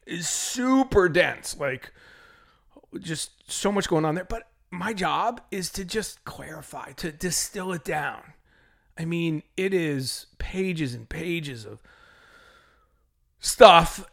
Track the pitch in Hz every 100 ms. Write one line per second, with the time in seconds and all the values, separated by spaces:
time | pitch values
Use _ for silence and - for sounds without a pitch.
0 | - 175 165 - - 254 254 262 262 208
1 | 180 160 151 120 - - 143 127 - -
2 | - - - - _ _ _ - - -
3 | 165 160 - - - - 196 202 185 160
4 | 156 165 185 233 - _ _ 180 196 208
5 | 151 147 214 240 - 202 170 - 180 220
6 | 202 - - - 135 156 139 139 - -
7 | 175 151 180 - - 202 185 175 - 156
8 | 143 - - - _ _ _ _ _ -
9 | 165 170 165 156 - - 190 190 160 139
10 | 131 - - - - 185 190 165 139 120
11 | 113 160 170 170 147 120 107 107 - -
12 | - - - - - - _ _ _ _
13 | _ _ _ _ - - 220 170 165 -
14 | 190